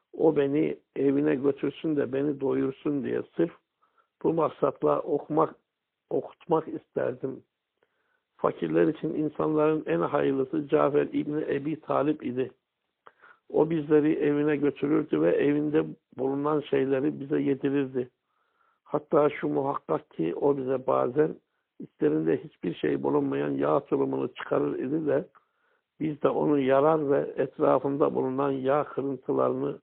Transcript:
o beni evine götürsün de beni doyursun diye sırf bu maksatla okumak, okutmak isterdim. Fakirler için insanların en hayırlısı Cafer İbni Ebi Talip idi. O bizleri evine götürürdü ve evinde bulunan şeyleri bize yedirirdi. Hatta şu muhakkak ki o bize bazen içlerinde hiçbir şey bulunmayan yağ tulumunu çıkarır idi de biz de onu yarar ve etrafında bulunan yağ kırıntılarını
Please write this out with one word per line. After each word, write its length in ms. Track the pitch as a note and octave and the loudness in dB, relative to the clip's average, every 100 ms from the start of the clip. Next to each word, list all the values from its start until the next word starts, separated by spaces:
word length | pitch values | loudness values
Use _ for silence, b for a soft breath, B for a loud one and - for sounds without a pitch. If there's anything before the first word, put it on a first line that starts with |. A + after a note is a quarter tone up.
| _ | _
o 220 | - D#3+ D3 | 0 2 4
beni 420 | C#3 C#3+ D#3 D3 _ - | 2 2 0 -4 _ -2
evine 400 | C#3 C#3 D3+ C#3+ | 2 2 2 0
götürsün 600 | C#3 C#3 C#3+ - E3 D3 | 0 -2 -4 -4 -4 -2
de 180 | A#2+ | -2
beni 280 | C3+ C#3+ C#3 | -2 -2 -2
doyursun 640 | C3+ C3 C3+ C3+ D#3 C#3+ | -2 0 -2 -4 -4 -4
diye 200 | A#2 A#2+ - - | -2 -4 -4 -2
sırf 160 | E3+ - _ _ _ _ _ _ | -2 -4 _ _ _ _ _ _
bu 100 | D3+ | -2
maksatla 680 | E3 D3+ - D3 - D3+ C#3+ | 0 0 0 -2 0 0 0
okumak, 560 | - D3 - D3+ - - _ _ _ _ - | 0 -4 0 0 0 -2 _ _ _ _ -6
okutmak 580 | - - - - E3 - | -6 -6 -10 -2 -2 -2
isterdim. 760 | - - - C3 B2+ C3+ B2+ - _ _ _ _ _ _ _ _ _ | -10 -10 -4 -4 -4 -8 -10 -16 _ _ _ _ _ _ _ _ _
Fakirler 500 | - D#3 E3 D#3+ E3 | -2 0 0 4 4
için 260 | D#3 D#3 | 2 -4
insanların 720 | C#3 D3+ - D3+ D3+ D3+ D#3 - | -4 -4 -2 0 2 2 2 0
en 140 | E3 | -2
hayırlısı 680 | D#3+ D3 C#3+ C3+ C3 D#3+ C#3+ | 0 0 2 0 -2 -4 0
Cafer 400 | D3+ D3 C#3+ D3 | 2 2 2 0
İbni 280 | C#3+ D3 D3 | -2 -4 -4
Ebi 380 | - C#3 C#3 D3 | -2 -4 -4 -6
Talip 460 | - C#3 C#3 D3+ - | -2 0 0 -2 -4
idi. 260 | B2 B2 - _ _ _ _ b b b b - | -6 -6 -8 _ _ _ _ b b b b -4
O 200 | - D#3+ | 0 2
bizleri 440 | E3 D3 D3+ D3 | 0 2 4 4
evine 420 | E3 D3 D3 D3 D3 | 2 2 2 0 2
götürürdü 640 | C#3+ - C#3+ D#3 - D#3 | 0 0 0 0 0 0
ve 140 | E3 E3+ | 2 4
evinde 500 | C#3+ D3 D3+ D3+ D#3+ - _ - | 2 2 2 0 0 -6 _ -6
bulunan 440 | C3 C#3 D3 D3+ | -4 -2 0 -2
şeyleri 580 | C#3+ C#3 C3+ C3+ D3 C#3 | 0 0 2 0 0 -4
bize 220 | C#3 D3 | -4 0
yedirirdi. 680 | C#3+ C#3 C#3 C#3 C3+ C3 B2 _ _ _ _ _ _ _ | 0 0 0 -2 -2 -4 -6 _ _ _ _ _ _ _
Hatta 460 | _ D3 - D#3+ D3 | _ -6 0 4 4
şu 180 | D3 D3 | 2 -2
muhakkak 640 | D3 C#3 C#3+ - D3+ - | -2 -2 -4 -4 -4 -4
ki 240 | - E3 - | -6 -4 0
o 220 | D3 C#3+ | 0 0
bize 300 | B2+ C3 B2+ | -2 -2 0
bazen 480 | C3 C3 B2+ D#3 - _ _ _ - | 0 2 2 0 -2 _ _ _ -18
içlerinde 640 | - _ D3+ D#3 D#3+ D#3+ | -18 _ 0 2 0 -2
hiçbir 300 | D#3 - F3 | -4 -8 -8
şey 300 | D#3+ D3+ C#3 | -4 -2 0
bulunmayan 480 | C3+ C#3+ C#3 C#3 D3 | 0 0 0 -2 -2
yağ 280 | C#3 C#3+ D3+ | 0 2 0
tulumunu 540 | C#3 C#3 C3+ C3+ C3 | 0 -2 0 -2 -4
çıkarır 460 | - - C#3 C#3+ C#3+ | -8 -4 -2 -2 -4
idi 280 | C3 D#3 D3+ | -4 -2 0
de 200 | C3+ F3+ _ _ _ _ _ _ - | -2 -2 _ _ _ _ _ _ -6
biz 220 | D#3 C#3+ | -6 0
de 80 | C3+ | 0
onu 300 | B2 D3+ D3 | 0 0 2
yarar 520 | C3 C3+ D3 D#3+ C#3+ | 2 4 4 2 2
ve 220 | C#3+ - - | 0 0 -4
etrafında 800 | C3 - C#3+ C#3 C#3 C#3+ C#3+ B2+ | -4 0 2 2 2 0 0 0
bulunan 360 | C3 C3 C#3+ | -2 0 -2
yağ 320 | C3+ C3 D3 | -2 0 0
kırıntılarını 960 | C#3 - C#3 B2+ - C3+ C3 B2+ C#3+ D3 | -2 -4 -4 -6 -4 0 0 0 -4 -6